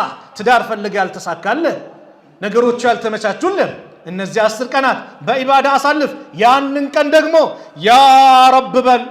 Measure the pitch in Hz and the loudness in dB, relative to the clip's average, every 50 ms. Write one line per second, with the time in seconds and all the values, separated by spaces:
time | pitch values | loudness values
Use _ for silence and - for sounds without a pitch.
0 | 202 - - - - - - - 208 226 254 233 - - 220 208 202 208 180 202 | -2 -4 -6 -14 -20 -20 -14 -6 0 0 2 2 0 -2 -8 -8 -8 -6 -4 -4
1 | 190 185 - 185 - 175 170 165 - 196 233 302 339 285 - - - - - - | -4 -4 -6 -10 -10 -10 -10 -8 -6 -6 -4 -2 -2 -4 -4 -6 -10 -18 -20 -20
2 | - - - _ _ _ _ - 180 208 190 233 240 247 233 240 - 247 233 - | -20 -20 -20 _ _ _ _ -12 -10 -6 -2 -2 0 0 -2 -2 -2 -2 -2 -2
3 | - 220 214 214 214 214 190 - - 370 392 359 226 156 - - - - - - | -4 -8 -6 -6 -6 -6 -6 -4 -4 -4 -2 -2 -4 -4 -6 -12 -20 -20 -20 -20
4 | - 165 180 185 196 185 - 220 214 214 214 220 254 240 - 269 269 254 226 - | -16 -14 -10 -10 -10 -6 -4 -2 -2 -2 -2 -4 -8 -6 -4 -2 -2 -2 -2 -4
5 | - - - - 147 151 247 269 262 262 277 269 262 277 277 269 269 285 294 302 | -6 -18 -20 -12 -6 -6 -4 -4 -2 0 0 0 2 2 0 0 0 0 -2 -2
6 | 285 233 - - - - - 151 208 233 254 277 277 277 277 285 285 277 - 311 | -2 -6 -6 -10 -18 -14 -4 0 2 4 4 2 0 -2 -4 -6 -6 -4 -2 -2
7 | 294 294 294 311 311 311 330 320 285 - - - - - - 147 156 208 240 262 | 0 2 2 2 2 2 2 0 0 0 -2 -10 -18 -20 -12 -4 0 4 4 6
8 | 269 269 262 262 262 262 262 254 254 254 254 262 240 202 175 254 240 254 247 240 | 6 6 6 6 6 6 6 6 6 6 4 4 2 0 -2 0 2 2 2 0
9 | 233 - | 0 -4